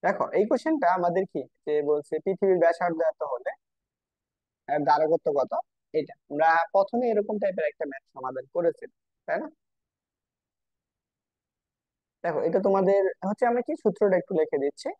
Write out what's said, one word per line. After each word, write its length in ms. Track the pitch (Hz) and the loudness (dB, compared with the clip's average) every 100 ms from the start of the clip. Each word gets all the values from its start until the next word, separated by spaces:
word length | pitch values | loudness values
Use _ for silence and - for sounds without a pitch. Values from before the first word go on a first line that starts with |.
দেখো 200 | 175 190 - | -2 -2 0
এই 140 | 170 208 | 0 2
কোশ্চেনটা 420 | 262 320 311 175 | 0 0 0 2
আমাদের 300 | 180 175 175 190 | 2 0 0 -2
কি 160 | 156 127 _ | -6 -10 _
যে 120 | - 151 | -2 -2
বলছে 300 | 147 151 147 156 | 0 -2 -2 -6
পৃথিবীর 380 | 190 190 196 180 | -4 0 2 4
ব্যাসার্ধ 400 | 165 170 175 160 | 4 2 -2 -2
এত 180 | 160 - | -4 -4
হলে 280 | 147 123 151 - _ _ _ _ _ _ _ _ _ _ - | -8 -6 -8 -12 _ _ _ _ _ _ _ _ _ _ -4
এর 120 | 147 | -2
ধারকত্ব 440 | 143 147 156 165 - | 2 2 4 2 2
কত? 200 | 143 127 - - _ _ | 0 0 -4 -8 _ _
এটা 200 | 160 139 - _ | -4 -4 -12 _
আমরা 240 | 143 160 165 170 | 0 4 4 2
প্রথমে 340 | 196 196 240 247 | 0 0 0 0
এরকম 280 | 214 208 214 | 2 2 2
টাইপের 260 | 202 180 151 | -2 0 -4
একটা 200 | - 151 | -4 -8
math 180 | 135 _ | -8 _
সমাধান 340 | 135 127 131 131 | -10 -8 -8 -6
করেছিলাম, 440 | 175 170 151 - _ _ _ - | 0 0 0 -14 _ _ _ -6
তাই 100 | 160 | -4
না? 80 | 311 _ _ _ _ _ _ _ _ _ _ _ _ _ _ _ _ _ _ _ _ _ _ _ _ _ _ _ | -4 _ _ _ _ _ _ _ _ _ _ _ _ _ _ _ _ _ _ _ _ _ _ _ _ _ _ _
দেখো 160 | 170 151 | -6 -2
এটা 180 | 165 185 | 0 0
তোমাদের 400 | 196 196 190 196 190 - | 0 2 4 2 2 -2
হচ্ছে, 240 | 190 208 247 | -8 -2 0
আমি 160 | 240 | 0
কি 100 | 240 311 | -4 -2
সূত্রটা 400 | 214 185 202 185 | -2 0 2 2
একটু 160 | - | 0
লিখে 240 | 175 156 147 | -2 0 0
দিচ্ছি। 320 | 143 - 302 403 | -2 -4 -10 -10